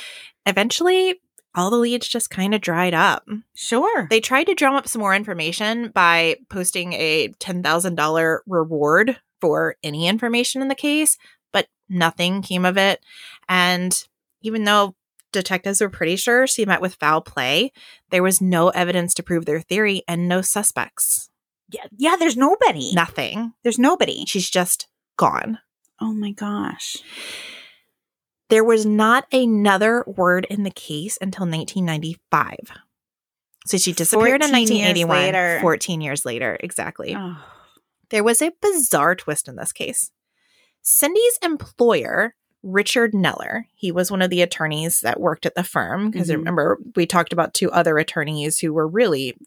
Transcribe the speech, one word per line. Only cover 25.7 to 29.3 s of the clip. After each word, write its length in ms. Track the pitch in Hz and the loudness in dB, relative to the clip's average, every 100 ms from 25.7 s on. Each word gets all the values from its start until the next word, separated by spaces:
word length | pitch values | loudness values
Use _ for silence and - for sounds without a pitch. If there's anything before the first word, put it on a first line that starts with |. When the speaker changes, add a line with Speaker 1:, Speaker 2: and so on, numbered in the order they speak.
| _ _ _ | _ _ _
Speaker 2:
Oh 140 | 220 | -6
my 180 | 214 208 | -4 -6
gosh. 680 | 202 208 208 202 - - - - - - - - - - _ _ _ _ _ _ _ _ | -6 -6 -4 -6 -8 -10 -12 -14 -16 -16 -14 -16 -20 -20 _ _ _ _ _ _ _ _
Speaker 1:
There 140 | 220 | 4
was 220 | 220 226 214 | 6 4 4
not 400 | 214 220 247 - | 4 4 4 2